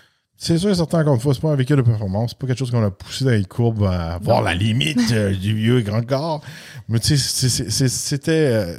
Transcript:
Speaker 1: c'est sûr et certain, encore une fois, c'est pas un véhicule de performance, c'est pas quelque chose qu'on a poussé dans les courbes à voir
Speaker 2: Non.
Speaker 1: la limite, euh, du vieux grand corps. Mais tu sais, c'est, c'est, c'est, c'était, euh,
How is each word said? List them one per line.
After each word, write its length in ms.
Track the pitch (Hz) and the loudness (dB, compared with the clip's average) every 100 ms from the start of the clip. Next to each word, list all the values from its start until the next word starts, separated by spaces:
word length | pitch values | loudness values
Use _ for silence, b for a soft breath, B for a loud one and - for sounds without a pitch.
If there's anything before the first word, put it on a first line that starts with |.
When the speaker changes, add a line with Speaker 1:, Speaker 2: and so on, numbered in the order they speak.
| b b b - | b b b -10
Speaker 1:
c'est 220 | - 165 | -2 0
sûr 120 | 202 | 2
et 40 | 175 | 0
certain, 240 | 160 170 | 0 0
encore 140 | 151 | 2
une 80 | 127 | 2
fois, 120 | 139 | 2
c'est 60 | 131 | 0
pas 120 | 156 | 0
un 40 | 143 | 0
véhicule 220 | 127 147 | 2 4
de 40 | |
performance, 500 | 117 110 101 98 120 | 4 2 0 -2 -2
c'est 60 | - | -4
pas 80 | 127 | -4
quelque 120 | 127 | -4
chose 120 | 127 | -2
qu'on 120 | 120 | 0
a 80 | 104 | 0
poussé 320 | 92 - - | -2 -10 -2
dans 80 | 131 | 2
les 140 | 110 95 | 2 0
courbes 400 | - 117 110 101 | 0 0 2 0
à 320 | 90 82 87 | 0 -2 -4
voir 180 | 104 117 | 2 2
Speaker 2:
Non. 40 | 104 | 2
Speaker 1:
la 60 | |
limite, 460 | 85 110 117 151 196 226 | 0 0 0 0 0 2
euh, 200 | 113 101 | 2 2
du 220 | 95 98 107 | 0 -2 0
vieux 240 | 110 127 | 2 2
grand 260 | 101 110 117 | 2 -2 -2
corps. 360 | 135 160 151 143 156 B 127 - | -2 -2 -6 -8 -20 B -16 -2
Mais 100 | 113 | -2
tu 160 | - 147 | 2 0
sais, 20 | |
c'est, 300 | - - 127 | 0 -2 -2
c'est, 220 | - 104 | -2 -4
c'est, 160 | 110 131 | 0 0
c'était, 440 | - - 143 - 160 147 | -2 -4 -4 0 2 4
euh, 240 | 113 87 | 2 -2